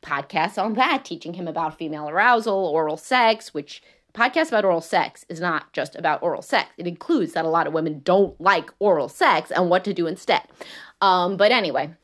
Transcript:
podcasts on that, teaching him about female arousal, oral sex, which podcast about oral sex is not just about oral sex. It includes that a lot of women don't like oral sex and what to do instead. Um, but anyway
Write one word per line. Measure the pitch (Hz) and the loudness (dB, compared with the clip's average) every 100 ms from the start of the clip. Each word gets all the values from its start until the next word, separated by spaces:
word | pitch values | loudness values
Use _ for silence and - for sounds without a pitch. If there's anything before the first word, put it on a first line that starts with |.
podcasts | - 143 143 180 165 214 | -6 -8 -4 -2 -2 -2
on | 202 | -4
that, | 220 262 285 | 0 0 0
teaching | - 160 - | -4 -12 -12
him | 175 170 | -10 -8
about | 160 160 156 | -4 -6 -6
female | 160 151 151 | -10 -8 -6
arousal, | 165 226 240 226 | 0 2 2 2
oral | 196 185 151 156 160 | -2 0 0 -2 -4
sex, | - 254 226 220 - | -2 2 2 2 -4
which | 151 147 - _ _ _ | -10 -10 -16 _ _ _
podcast | - 240 320 320 | -2 0 2 0
about | 226 | 2
oral | 196 170 | 2 0
sex | 165 196 - - - | 0 -2 -2 -8 -16
is | 165 | -6
not | 175 160 - | -4 -4 -6
just | - 139 | -8 -8
about | - 165 151 | -4 -2 -2
oral | 170 143 | -2 -4
sex. | - 233 - - | -2 -2 -2 -8
It | 180 | -10
includes | 170 - 320 165 | -10 -2 0 0
that | 170 | -2
a | 165 | 0
lot | 165 156 | 0 0
of | |
women | 160 160 151 | -2 -2 -4
don't | - 185 196 - | 2 4 4 0
like | 175 196 - _ | 2 2 -2 _
oral | 202 165 127 | 2 2 0
sex | - 330 311 - | 0 2 2 0
and | - 180 | -2 2
what | 180 | 2
to | 196 | 0
do | 180 170 | -4 -4
instead. | 147 - 190 - _ - - - _ | -4 0 -2 -2 _ -20 -18 -20 _
Um, | 196 185 175 190 | 2 4 2 4
but | 208 | 4
anyway | 240 185 135 147 165 | 4 2 -2 -4 -10